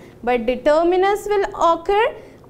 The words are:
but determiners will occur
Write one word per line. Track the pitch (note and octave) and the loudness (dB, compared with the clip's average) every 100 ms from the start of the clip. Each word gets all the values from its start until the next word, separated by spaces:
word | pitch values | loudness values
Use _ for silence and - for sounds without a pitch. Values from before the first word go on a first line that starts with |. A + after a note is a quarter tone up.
| - - | -20 -10
but | A#3 B3 | -4 -2
determiners | A3 B3 D4 D4+ E4+ F4 G4 G4+ G#4 | -2 -2 2 2 2 2 2 0 -2
will | G4+ G4 - E4+ | -2 -2 0 0
occur | E4 E4+ G4+ C5 - - - - | 0 0 0 0 -4 -16 -20 -2